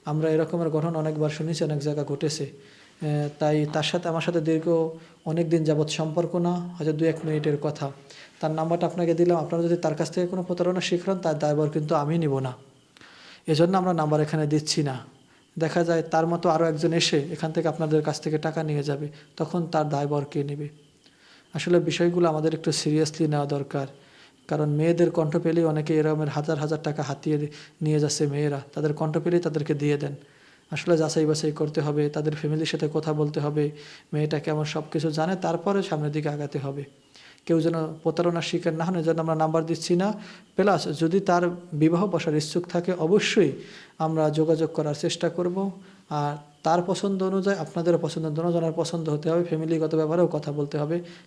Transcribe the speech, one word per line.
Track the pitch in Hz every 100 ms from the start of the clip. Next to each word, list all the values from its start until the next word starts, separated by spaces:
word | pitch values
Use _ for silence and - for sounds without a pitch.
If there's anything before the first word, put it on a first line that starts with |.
আমরা | - 151 156
এরকমের | 156 156 170 165
ঘটনা | 151 165 160
অনেকবার | 156 156 151
শুনেছি, | 151 160 156
অনেক | 156 147
জায়গা | 147 147
ঘটেছে। | 139 143 156 151 139 - - - - -
এ, | 151 147 147 147
তাই | 151 151 151
তার | 151
সাথে, | 151 175 175
আমার | 165
সাথে | 160 175
দীর্ঘ | 160 160 165 165 160 160 - -
অনেক | - 160 160
দিন | 165
যাবৎ | 156 151 151
সম্পর্ক | - 156 160 165 180
না, | 175
হয়তো | 175 175 - 151
দু | 151
এক | 160 156
মিনিটের | 160 156 156 147
কথা। | 151 151 139 - - - - -
তার | 160
নাম্বারটা | 156 160 170 170
আপনাকে | 180 170
দিলাম, | 165 175 170
আপনারা | - 170
যদি | 170 170
তার | 160
কাছ | 151 156
থেকে | - 175
কোনো | 185
প্রতারণা | 175 175 175 185
শিকার | - 175 185
হন, | 190
তার | 170 151
দায়ভার | 151 147 151
কিন্তু | 156 151
আমি | 160 143 170
নিব | 156 135
না। | 131 120 - - _ - - - - - -
এজন্য | 151 170 190
আমরা | 180
নাম্বার | 170 151 151
এখানে | 151 156 151
দিচ্ছি | 151 151 -
না। | 143 127 - - _ _ _ -
দেখা | 160 175
যায় | 170 165
তার | 160 160 165
মতো | 170 175
আরও | 160
একজন | 165 151 165
এসে | 165 - 156
এখান | 147 156 160
থেকে | 165 160
আপনাদের | 156 156 156
কাছ | 151 147
থেকে | 160 151
টাকা | 160 156
নিয়ে | 156 147
যাবে, | 143 143 147 - - -
তখন | 156 180 165
তার | 160 151
দায়ভার | 143 143 147
কে | 139 147
নেবে? | 143 143 147 - - _ _ _ - - _
আসলে | 156 175 175
বিষয়গুলো | 160 - 175 175 170
আমাদের | 156 160
একটু | 156 160
সিরিয়াসলি | 147 156 151 156 - 156
নেওয়া | 147 143
দরকার, | 143 139 143 135 - - - - _ -
কারণ | 151 151
মেয়েদের | 147 160 170 165
কণ্ঠ | 165 156 165
পেলেই | 170 165
অনেকে | 160 151 156 156
এরকমের | 156 156 151
হাজার | 147 147 151
হাজার | 151 151
টাকা | 151 151
হাতিয়ে | 135 139 156 151
দি-, | 147 - - -
নিয়ে | 151 151
যাচ্ছে | 147 - 147
মেয়েরা। | 143 147 139 -
তাদের | - 151
কণ্ঠ | 151 160 160
পেলেই | 170 170
তাদেরকে | 175 151 151
দিয়ে | 147 147 143
দেন। | 143 143 - - - - -
আসলে | 147 175 160
যাচাই | 156 160 156
বাছাই | 151 156
করতে | 147 151 156
হবে, | 147 147 147
তাদের | 151 151 151
ফ্যামিলির | 147 156 156
সাথে | 156 151
কথা | 156 156
বলতে | 151 147 156
হবে, | 147 151 147 151 - - -
মেয়েটা | 151 151 156
কেমন, | 156 151
সব | 151 156 151
কিছু | 165 156
জানে, | 151 165 185
তারপরে | 170 170 202 196
সামনের | 196 156 151
দিকে | 151 147
আগাতে | 147 143 143
হবে। | 135 139 139 - _ - - - -
কেউ | 165
যেন | 160 165 160
প্রতারণার | 156 165 160 170 170
শিকার | 151 170 175
না | 160
হন, | 165 185
এজন্য | 160 160
আমরা | 165
নাম্বার | 160 160 160 160
দিচ্ছি | 156 - 175
না। | 196 208 - - - -
প্লাস, | 202 180 -
যদি | 147 160 190
তার | 190 175 175 175 -
বিবাহ | 147 156 170 208
বসার | 165 160
ইচ্ছুক | 151 151 175 175
থাকে, | 175 175
অবশ্যই | 180 160 202 - 233 156 - - - - -
আমরা | 160 160 156
যোগাযোগ | 147 156 156 160
করার | 160 151
চেষ্টা | 147 170 - 170
করব। | 170 175 185 196 180 - - -
আর | 151 147 151 - _
তার | 165 175 175
পছন্দ | 185 202 190
অনুযায়ী | 190 190 190 190
আপনাদেরও | 151 175 170 170
পছন্দ, | 160 165 160
দুজনের | 151 170 170 165 165
পছন্দ | 160 170 156
হতে | 147 160
হবে, | 165
ফ্যামিলিগত | 175 160 160 165 156
ব্যাপারেও | 160 156 170 170
কথা | 156 151
বলতে | 143 143 151
হবে, | 147 170 175 -